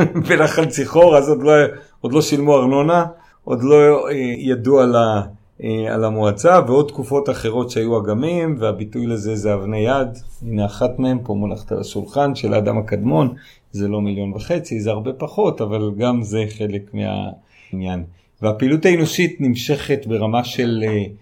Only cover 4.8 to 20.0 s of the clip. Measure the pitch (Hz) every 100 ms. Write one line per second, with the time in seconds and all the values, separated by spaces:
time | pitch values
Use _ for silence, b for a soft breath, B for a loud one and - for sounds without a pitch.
4.8 | 123 120 113 107 101 - _ - 113 110
5.8 | 110 113 110 110 104 104 170 185 123 135
6.8 | 147 - 120 139 139 127 117 117 120 117
7.8 | 113 117 101 107 156 175 165 131 110 98
8.8 | 107 123 117 113 104 107 104 101 98 110
9.8 | 110 135 127 113 - - 120 104 101 -
10.8 | 123 127 127 127 120 101 101 104 - -
11.8 | - 107 95 139 143 123 107 107 107 110
12.8 | 107 101 113 156 131 123 B B _ 101
13.8 | 101 104 104 101 98 98 - 175 156 117
14.8 | 107 107 120 127 - - 208 - 107 107
15.8 | 107 101 123 120 101 110 107 - 104 101
16.8 | 98 107 101 98 98 - _ _ _ 95
17.8 | 92 90 82 b b _ 107 107 131 156
18.8 | 190 175 156 - 170 - 135 117 - 143
19.8 | - 135